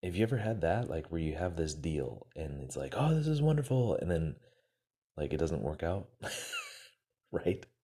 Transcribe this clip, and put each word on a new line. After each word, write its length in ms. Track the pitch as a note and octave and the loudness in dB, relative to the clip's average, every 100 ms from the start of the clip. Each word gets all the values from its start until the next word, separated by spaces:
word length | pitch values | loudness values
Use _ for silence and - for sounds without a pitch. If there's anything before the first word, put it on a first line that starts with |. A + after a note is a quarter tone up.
Have 120 | F#2 F2 | -2 2
you 80 | |
ever 140 | A2+ A#2+ | 4 4
had 240 | G#2+ A2 | 0 0
that? 280 | D#2+ G2 B2 | 2 2 0
Like, 220 | E2 D#2+ | -2 -2
where 100 | E2 | 0
you 140 | D#2+ D2+ | 0 0
have 200 | F2+ E2+ | -2 0
this 180 | D#2+ | -2
deal 540 | D2+ D2+ D2+ B1+ G#1+ - - | -2 -2 -2 -2 -6 -14 -8
and 260 | D#2 C#2+ | -6 -6
it's 120 | C2 - | -8 -6
like, 160 | - - | -6 0
Oh, 180 | D3+ D#3+ | 2 4
this 120 | D3+ | 2
is 140 | D#3 | 2
wonderful, 540 | D3+ D3+ C#3 C3 A#2+ D#2+ | 4 4 2 2 4 2
and 140 | E2 | 2
then, 260 | E2+ D#2+ - - _ _ _ _ _ _ - | 2 2 -2 -12 _ _ _ _ _ _ -6
like, 180 | D2+ | -2
it 40 | D2+ | 0
doesn't 260 | D#2+ D#2+ | 0 0
work 200 | A1+ D#2+ | -2 -2
out, 260 | E2 F#2+ G2 _ | -2 -2 -4 _
<laughs> 1080 | - - - - C6+ - - _ _ _ _ | -10 -8 -8 -8 -10 -12 -20 _ _ _ _
right? 340 | - - G3 - _ | -2 0 -2 -4 _